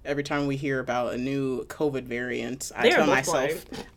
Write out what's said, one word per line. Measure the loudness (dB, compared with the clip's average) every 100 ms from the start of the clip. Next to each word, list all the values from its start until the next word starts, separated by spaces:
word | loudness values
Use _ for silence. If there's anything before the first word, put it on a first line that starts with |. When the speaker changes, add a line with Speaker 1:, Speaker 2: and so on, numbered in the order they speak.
Speaker 1:
every | -4 -4
time | 0 0 0
we | -2
hear | -2 -2
about | 0 0 0
a | -2
new | -2 -2 0 -2 -4
covid | -2 0 0
variant, | -4 -4 -2 -4 -4 -6 -8 2
I |
Speaker 2:
They | 4
are | 6
Speaker 1:
tell | 6
Speaker 2:
both |
Speaker 1:
myself, | 4 4 2 2 -2 -6
Speaker 2:
blind. | -12 -12